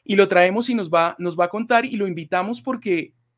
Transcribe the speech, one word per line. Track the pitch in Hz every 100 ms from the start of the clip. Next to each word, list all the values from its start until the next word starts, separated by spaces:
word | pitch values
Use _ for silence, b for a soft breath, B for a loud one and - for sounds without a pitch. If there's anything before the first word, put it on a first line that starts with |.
| -
Y | 202
lo | 196
traemos | 180 180 202 240
y | 233
nos | 170
va, | 165 170 -
nos | 175 165
va | 175
a |
contar | 208 233 233 254
y | 214
lo | 196
invitamos | 165 156 180 196 240
porque | - 240 214 170 - _ _